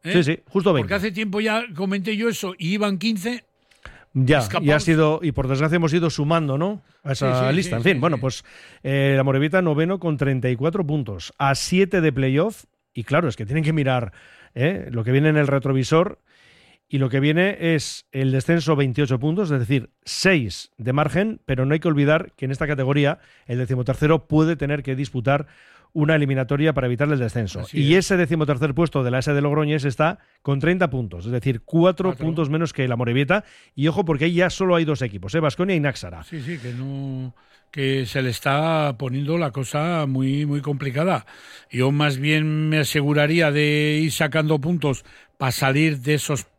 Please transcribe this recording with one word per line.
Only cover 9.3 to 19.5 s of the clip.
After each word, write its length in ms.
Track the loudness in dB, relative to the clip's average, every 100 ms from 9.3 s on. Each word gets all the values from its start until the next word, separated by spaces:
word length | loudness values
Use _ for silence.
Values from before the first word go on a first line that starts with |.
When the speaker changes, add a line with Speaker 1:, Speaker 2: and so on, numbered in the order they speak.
| 2 2 2
Speaker 2:
noveno 380 | 2 0 0 0
con 160 | -2 0
treinta 320 | 0 0 0
y 60 | 0
cuatro 280 | -2 -2 -2
puntos, 460 | -2 -4 -10 -14 -2
a 180 | 0 0
siete 440 | 0 2 2 2
de 100 | 0
playoff, 540 | 2 0 2 0 -4 -20 _ _
y 120 | -12 -2
claro, 220 | 0 0
es 80 | -4
que 80 | -4
tienen 180 | -2
que 80 | 0
mirar, 380 | 0 2 0 -2 -12 -20 -20 -16 -2
¿eh? 320 | -2 -2 -6
Lo 140 | -4 2
que 80 |
viene 160 | 2 4
en 80 | 4
el 100 | 2
retrovisor. 720 | 0 0 0 2 2 2 -4 _ _ _ _ _ _ _
Y 120 | -2
lo 100 | 0
que 100 | 2
viene 380 | 2 2 2 0 0 0
es 300 | -2 -12 _
el 200 | -2 0
descenso, 440 | 0 2 0 2 2
veintiocho 440 | 2 0 0 0
puntos, 300 | 0 -2
es 100 | 0